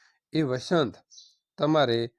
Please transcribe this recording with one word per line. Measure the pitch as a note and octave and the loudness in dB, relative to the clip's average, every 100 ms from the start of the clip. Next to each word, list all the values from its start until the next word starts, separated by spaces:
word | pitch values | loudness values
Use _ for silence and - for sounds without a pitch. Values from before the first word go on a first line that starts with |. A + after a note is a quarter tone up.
| _ _ _ | _ _ _
એ | D#3 | -4
વસંત | D3 B2+ - F3 B2 - _ - - _ _ - | -2 -4 0 0 0 -4 _ -20 -20 _ _ -4
તમારે | D3 D#3 B2+ A#2 A#2 | 0 2 2 0 -4